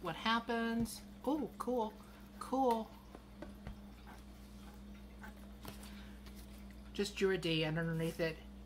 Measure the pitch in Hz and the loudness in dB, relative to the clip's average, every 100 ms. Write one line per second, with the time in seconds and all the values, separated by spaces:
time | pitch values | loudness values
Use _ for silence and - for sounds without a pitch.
0 | 175 - 220 233 233 233 226 226 226 - | -2 2 4 4 4 2 4 4 2 -2
1 | - - - 302 226 - - 247 214 - | -10 -2 2 4 2 -2 2 2 2 -2
2 | - - - - - 262 254 226 220 - | -12 -14 -12 -10 0 4 6 6 2 -8
3 | - - - - - - - - - - | -14 -14 -14 -12 -12 -10 -10 -10 -12 -14
4 | - - - - - - - - - - | -14 -14 -14 -14 -14 -14 -14 -12 -12 -12
5 | - - 202 - - - - - - - | -12 -10 -10 -10 -10 -10 -10 -10 -10 -10
6 | - - - - - - - - - - | -10 -10 -10 -10 -12 -12 -12 -12 -4 0
7 | 202 - 190 185 165 160 156 160 165 160 | 0 6 6 6 6 6 6 4 4 4
8 | 165 160 160 160 - - | 2 4 2 2 -8 -12